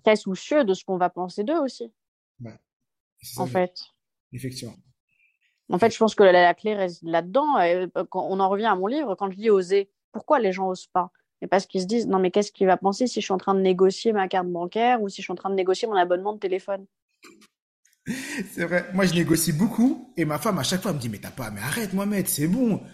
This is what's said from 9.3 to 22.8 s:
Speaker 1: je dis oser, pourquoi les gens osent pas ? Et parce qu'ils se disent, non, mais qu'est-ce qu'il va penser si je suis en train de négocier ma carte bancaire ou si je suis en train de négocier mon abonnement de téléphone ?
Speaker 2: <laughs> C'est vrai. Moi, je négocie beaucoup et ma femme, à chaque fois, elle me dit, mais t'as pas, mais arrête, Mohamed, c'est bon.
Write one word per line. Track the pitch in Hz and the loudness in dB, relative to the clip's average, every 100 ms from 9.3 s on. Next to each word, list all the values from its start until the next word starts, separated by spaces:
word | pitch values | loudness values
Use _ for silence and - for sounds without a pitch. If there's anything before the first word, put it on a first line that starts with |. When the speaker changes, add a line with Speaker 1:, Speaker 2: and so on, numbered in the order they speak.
Speaker 1:
je | 185 | -2
dis | 220 | 2
oser, | 196 175 202 196 _ _ | 2 2 0 0 _ _
pourquoi | 220 - 202 | -12 0 2
les | 196 | 2
gens | 185 190 | 0 -4
osent | 185 - | -4 -4
pas ? | 185 180 _ _ _ | -2 -2 _ _ _
Et | - | 0
parce | 190 | 0
qu'ils | - 190 | 0 -4
se | 185 | -2
disent, | 233 190 | -2 0
non, | 190 | 2
mais | 185 | 2
qu'est-ce | 208 208 | 2 -2
qu'il | - 185 | 0 2
va | 175 | 4
penser | 190 196 247 | 0 0 -2
si | 220 | -2
je | |
suis | - | -4
en | 190 | -2
train | - | 0
de | 196 | 2
négocier | 190 180 190 190 226 | 2 4 2 2 -2
ma | 214 190 | 0 0
carte | 190 180 | -2 -2
bancaire | 175 175 214 240 247 | -4 -4 0 2 2
ou | 202 | -2
si | 196 | -8
je | |
suis | 190 | -10
en | 180 | -8
train | 196 | -4
de | |
négocier | 196 185 185 226 | 0 0 0 0
mon | |
abonnement | 202 175 180 202 | 2 2 0 -2
de | 214 | -6
téléphone ? | 196 185 - 196 196 _ _ _ - - _ _ _ _ _ _ - | -4 -4 -4 -10 -10 _ _ _ -20 -20 _ _ _ _ _ _ -10
Speaker 2:
<laughs> | 262 269 294 190 | -10 -8 -10 -8
C'est | - | -6
vrai. | 170 175 - | -2 -2 -2
Moi, | 185 185 | 0 2
je | |
négocie | 170 160 160 - | 2 2 2 2
beaucoup | 156 214 - 254 320 - - | 0 0 4 2 2 -6 -4
et | 156 | -2
ma | 151 | -2
femme, | 226 180 | -2 -2
à | |
chaque | 127 185 | -2 -2
fois, | 202 | -2
elle | 151 | -4
me | |
dit, | 117 | -6
mais | 101 | -8
t'as | 95 | -12
pas, | - 110 | -10 -10
mais | 101 | -8
arrête, | 120 240 208 | -6 -4 -2
Mohamed, | 190 202 202 - | -2 0 -2 -2
c'est | - 156 | 0 0
bon. | 233 240 180 | 2 2 0